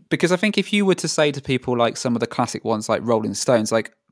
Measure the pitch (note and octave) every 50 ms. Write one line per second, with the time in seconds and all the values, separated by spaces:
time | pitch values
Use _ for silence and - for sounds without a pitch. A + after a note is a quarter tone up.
0 | _ - E3 C#3+ - E3 F3+ F3 A3 G#3+ G3+ G3+ F#3+ - G#3 G#3 G3+ F#3+ F3 -
1 | - E3 - - D3+ D3 C#3 C#3+ - - C3+ B2 - B2+ B2 A#2+ A#2 A2+ - -
2 | - B2+ A#2 A2+ A#2+ - - - A#2+ - - G#2+ - A2+ A2+ G#2+ A2 - A2 D#2+
3 | E2+ A#2 A#2 A2 A2 G#2+ G2+ - - - B2+ A2+ A2 - A2+ A2+ G#2+ - _ _
4 | _ _